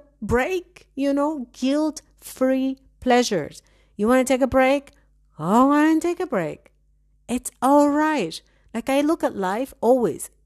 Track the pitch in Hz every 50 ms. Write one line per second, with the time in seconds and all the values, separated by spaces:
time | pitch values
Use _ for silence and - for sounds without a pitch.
0 | - _ _ - 220 196 220 240 262 330 370 359 349 _ - - _ _ - -
1 | 269 277 277 277 285 302 320 294 240 - - - 247 262 277 294 311 311 285 -
2 | - _ _ _ - - - - 262 262 262 262 262 269 262 - _ _ _ -
3 | - 254 240 247 240 240 214 170 143 - - - - _ _ _ _ _ _ -
4 | 208 226 254 262 254 262 269 247 277 247 262 262 262 262 277 285 277 - _ _
5 | _ _ _ _ _ _ _ - 151 170 202 240 262 277 285 294 302 320 320 320
6 | - 349 349 - 359 - 254 196 165 151 - - _ _ _ _ _ _ _ _
7 | _ _ _ _ _ - 226 254 - - - - - 269 285 294 294 294 285 294
8 | 302 311 311 277 190 - 175 - - _ _ _ _ _ - 226 226 - 269 277
9 | 294 294 330 330 - 269 - 208 196 180 196 226 269 - - - - 226 254 262
10 | 233 175 131 - - - _ _ _